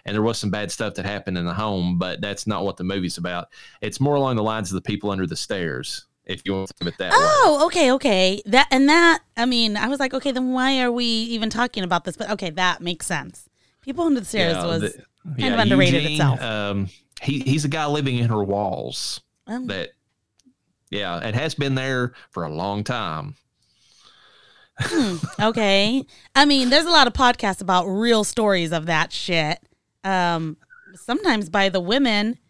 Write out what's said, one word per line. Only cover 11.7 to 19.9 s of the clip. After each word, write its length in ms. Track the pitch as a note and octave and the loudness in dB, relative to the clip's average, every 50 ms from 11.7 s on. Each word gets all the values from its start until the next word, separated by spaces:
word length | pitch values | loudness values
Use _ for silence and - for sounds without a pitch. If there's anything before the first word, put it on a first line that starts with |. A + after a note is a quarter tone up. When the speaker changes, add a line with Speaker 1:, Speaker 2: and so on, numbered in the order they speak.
| - G#3 F#3 | -2 -4 -2
Speaker 2:
about 220 | F3 F3+ E3+ - | 0 0 -2 -2
this?" 120 | F#3 E3 | -4 -8
But 140 | - - - - | -8 -6 -6 -6
okay, 180 | - G3 E3+ | -4 -6 -6
that 320 | D3+ F3 F#3 F3+ E3+ - E3+ | -2 0 0 0 0 0 -4
makes 240 | F3 F3+ E3 - | -6 -6 -6 -6
sense. 420 | - F3+ D3 C3 - - - - _ _ _ _ _ _ _ | -6 -6 -6 -6 -10 -14 -20 -20 _ _ _ _ _ _ _
People 240 | - C4+ C4 E4 E4+ | -12 -8 -4 0 0
Under 160 | E4 C#4+ A#3+ | 2 2 0
the 60 | G3 | 0
Stairs 260 | - - - F3 E3+ - | -2 -2 0 2 2 2
Speaker 1:
Yeah, 120 | - E3+ | 0 0
Speaker 2:
was 140 | E3+ E3 E3 G#2 | -2 -2 -2 -2
Speaker 1:
the, 100 | - - - - _ _ _ - | -4 -6 -8 -20 _ _ _ -12
Speaker 2:
kind 140 | F3 C#3+ B2 | -10 -6 -2
Speaker 1:
yeah, 160 | - C4 A#3+ | 0 0 2
Speaker 2:
of 40 | A#3 | 4
underrated 440 | G#3+ G#3 - - F#3 F3 E3+ - - | 4 4 6 6 6 6 4 4 2
Speaker 1:
Eugene, 100 | D#3 D3+ | 0 0
Speaker 2:
itself. 280 | D#3 D#3 C3+ B2+ A#2+ C3 | 2 2 2 2 0 -2
Speaker 1:
um, 460 | A2+ A2 G#2+ G#2 G2+ G2+ G2 G2 F#2 - - _ _ - - | -2 -2 -2 -2 -2 0 -2 -2 -4 -6 -12 _ _ -20 -10
he, 200 | - C3 C#3+ C3+ | -4 -2 -2 -2
he's 240 | C3+ C3 C#3 D#3 D3 | 0 0 0 0 0
a 40 | C#3 | 0
guy 180 | D3 D#3+ D3+ | -2 -2 -2
living 320 | D3 D3 D3+ C#3 C3+ B2 A#2+ | 0 0 0 0 0 0 0
in 100 | A#2+ A2+ | 0 2
her 160 | A2+ G#2+ G2+ | 2 0 0
walls. 800 | F#2+ G2+ G2+ G#2 F2+ C#2 - A1 B1+ - - - - - - _ _ _ _ _ - | 0 0 0 0 -2 -2 -4 -6 -8 -8 -8 -8 -8 -8 -10 _ _ _ _ _ -10
Speaker 2:
Oh. 180 | A3 B3 B3+ | -10 -8 -6
Speaker 1:
That, 240 | A#3 G3 F#3+ - - | -6 -6 -6 -8 -8